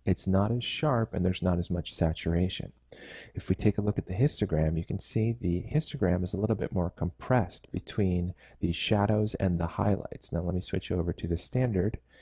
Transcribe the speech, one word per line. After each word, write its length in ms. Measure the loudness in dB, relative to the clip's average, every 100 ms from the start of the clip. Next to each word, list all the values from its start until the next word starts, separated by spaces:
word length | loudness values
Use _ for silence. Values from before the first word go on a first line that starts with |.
it's 220 | -2 0 2
not 260 | 2 2
as 120 | 0
sharp, 500 | -4 -2 0 2 0
and 100 | 0
there's 200 | 0 2
not 160 | 2 2
as 100 | 0
much 240 | -2 -4
saturation. 800 | 0 0 2 0 2 2 -2 -10 -14 _ -20 -16 -16 -12 -8
If 140 | -2
we 60 | 2
take 220 | 2 2
a 40 |
look 180 | 0 -2
at 80 | -4
the 80 | 0
histogram, 640 | 0 0 0 2 2 0
you 80 | -2
can 140 | -6
see 360 | -2 0 0 0
the 260 | -2 -2 0
histogram 520 | -2 -2 0 2 2
is 100 | 0
a 40 | -2
little 180 | 0 0
bit 160 | 0
more 180 | 0 -2
compressed 840 | -2 -6 -4 0 2 2 -6 -8
between 600 | -8 -4 0 2 2 0 -6 -16 -4
the 100 | -2
shadows 640 | -2 0 2 4 2 0 2
and 240 | 2 2
the 80 | 0
highlights. 640 | 0 2 2 -2 -12 -6
Now 100 | -4
let 140 | -2 -2
me 60 |
switch 300 | -2 -4 -2
over 200 | 0 0
to 160 | -2 -2
the 100 | -4
standard, 640 | -2 0 2 2 0 -2 -10 -20